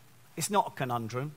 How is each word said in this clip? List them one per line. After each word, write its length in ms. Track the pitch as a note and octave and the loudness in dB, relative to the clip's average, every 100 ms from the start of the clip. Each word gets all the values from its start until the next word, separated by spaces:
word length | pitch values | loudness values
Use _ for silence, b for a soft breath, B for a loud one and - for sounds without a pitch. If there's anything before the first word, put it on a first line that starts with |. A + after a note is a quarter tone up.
| - - - - | -20 -20 -14 -6
It's 120 | D#3 | 2
not 200 | G3+ D#3 | 2 2
a 20 | |
conundrum. 640 | - C3 A#2+ A2 B2 D3 | 0 -2 0 -2 -4 -4